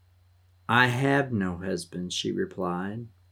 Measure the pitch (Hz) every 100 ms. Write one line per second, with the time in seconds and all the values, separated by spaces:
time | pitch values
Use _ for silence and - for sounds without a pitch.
0 | _ _ _ _ _ _ - 120 127 120
1 | 139 139 135 110 92 87 95 90 - 90
2 | 90 - 107 95 95 - 87 90 95 110
3 | 117 _ _